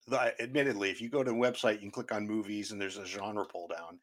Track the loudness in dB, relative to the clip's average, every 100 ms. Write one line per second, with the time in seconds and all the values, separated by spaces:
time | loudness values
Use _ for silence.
0 | 0 2 2 0 0 2 2 2 0 0
1 | 0 0 2 4 4 4 2 2 -4 -8
2 | -2 -2 0 0 0 -4 -4 -4 -4 -4
3 | -6 -6 -2 -2 -2 -6 -4 -4 -6 -14